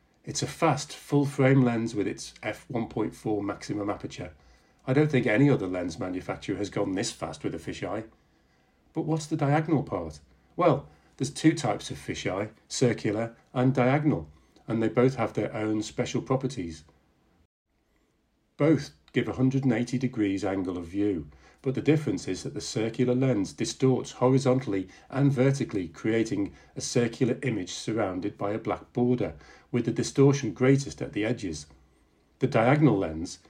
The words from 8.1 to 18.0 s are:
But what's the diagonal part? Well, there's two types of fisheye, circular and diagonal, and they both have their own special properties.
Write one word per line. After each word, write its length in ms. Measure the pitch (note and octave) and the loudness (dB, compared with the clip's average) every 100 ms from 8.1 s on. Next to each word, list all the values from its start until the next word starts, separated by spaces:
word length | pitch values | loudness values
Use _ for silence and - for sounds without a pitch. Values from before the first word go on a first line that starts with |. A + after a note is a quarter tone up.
| _ _ _ _ _ _ _ _ | _ _ _ _ _ _ _ _
But 100 | - | -6
what's 240 | D3+ D#3 - | -2 -2 -2
the 100 | D#3 | -2
diagonal 460 | C#3+ D3+ D#3+ D3 | 2 2 2 0
part? 360 | - G2 E2 D#2 - _ _ - | 0 -6 -6 -12 -20 _ _ 2
Well, 320 | E3+ C#3 - - _ - | 4 4 -2 -20 _ -8
there's 120 | B2 | -6
two 240 | - D#3 | 2 2
types 380 | D#3+ A2+ G#2 - | 4 0 -4 -6
of 60 | - | -12
fisheye, 520 | - - G2+ F#2 G#2+ - - | -10 -6 -4 -4 -6 -10 -8
circular 680 | - B2 G#2 A2+ G#2 A#2 - _ | 2 2 2 -2 -2 -4 -8 _
and 220 | B2 B2+ C3 | 0 2 4
diagonal, 520 | B2 C#3+ D3+ G2 D#2+ - _ _ - | 4 4 2 0 -4 -18 _ _ -4
and 140 | A2 | 0
they 60 | A2 | 0
both 280 | - B2+ C3 | 4 4 4
have 180 | A2 | -4
their 220 | - G#2 A2 | -2 -4 -2
own 280 | G#2+ G#2+ | -2 -2
special 380 | G#2 - A#2+ B2 | -4 -4 -4 -2
properties. 640 | - C3+ C3 - F2 D#2+ - _ _ _ _ _ _ _ _ _ _ _ | 0 -2 -2 -6 -8 -10 -18 _ _ _ _ _ _ _ _ _ _ _